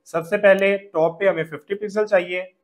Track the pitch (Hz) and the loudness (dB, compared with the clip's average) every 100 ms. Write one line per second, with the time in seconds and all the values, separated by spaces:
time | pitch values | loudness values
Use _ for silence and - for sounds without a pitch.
0 | _ 165 165 202 196 190 196 196 196 165 | _ -8 -4 2 4 4 2 0 -4 0
1 | 165 165 196 165 156 151 - 196 208 202 | 0 2 0 0 -6 -10 -10 -8 -6 -4
2 | 208 196 180 180 185 _ | 0 0 0 -6 -10 _